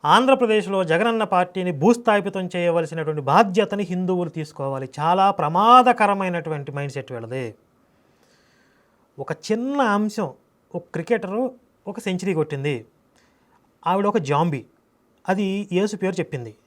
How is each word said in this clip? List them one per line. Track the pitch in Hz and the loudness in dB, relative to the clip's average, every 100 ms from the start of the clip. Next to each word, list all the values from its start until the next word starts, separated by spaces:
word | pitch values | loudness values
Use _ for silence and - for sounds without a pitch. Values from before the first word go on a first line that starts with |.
ఆంధ్రప్రదేశ్లో | 147 196 262 262 233 214 185 196 | 6 4 6 2 2 0 0 -2
జగనన్న | 170 170 226 226 | 2 2 2 0
పార్టీని | 214 180 180 190 180 | 0 0 0 -4 -4
భూస్థాపితం | 147 180 233 233 208 202 196 180 180 | 2 2 4 2 2 0 -6 -6 -2
చేయవలసినటువంటి | 175 170 160 165 156 151 | 0 0 -2 -4 -4 -4
బాధ్యతని | 135 170 202 185 202 202 | 2 4 4 2 -2 -4
హిందువులు | 180 180 185 180 170 | -4 -4 -2 -2 -4
తీసుకోవాలి. | 160 151 - 139 135 131 - | -8 -12 -8 -8 -6 -10 -4
చాలా | 156 185 196 | 0 4 4
ప్రమాదకరమైనటువంటి | 196 151 170 220 254 247 240 208 196 185 170 165 151 139 | 2 0 2 8 8 8 4 2 2 -2 -4 -6 -8 -6
మైండ్ | 143 143 | -8 -6
సెట్ | 143 127 | -8 -10
వీళ్ళది. | 123 113 131 120 107 _ _ _ _ _ _ _ _ _ _ _ _ _ _ _ - | -12 -8 -8 -8 -12 _ _ _ _ _ _ _ _ _ _ _ _ _ _ _ -16
ఒక | 139 | -10
చిన్న | 156 - 220 254 285 | -10 -4 -4 -2 0
అంశం, | 233 208 214 214 165 - _ _ _ | 2 2 0 -4 -6 -8 _ _ _
ఒక | 175 - | -12 -8
క్రికెటరు | 151 165 226 185 208 254 254 _ _ - | -8 -2 -2 -2 -4 -6 -8 _ _ -14
ఒక | 202 | -8
సెంచరీ | 208 180 180 | -6 -4 -2
కొట్టింది, | 160 151 143 147 123 110 _ _ _ _ _ _ _ _ _ 165 | -2 -2 -4 -4 -4 -8 _ _ _ _ _ _ _ _ _ -2
ఆవిడ | 190 - | 0 0
ఒక | 214 | 0
జాంబీ, | 139 147 170 139 - _ _ _ _ _ - | 0 0 0 -2 -8 _ _ _ _ _ -2
అది | 190 190 196 202 | 0 0 -4 -2
యేసు | 175 202 208 | -2 -2 -2
పేరు | 185 | -4
చెప్పింది. | 180 160 139 113 - | -4 -6 -8 -10 -16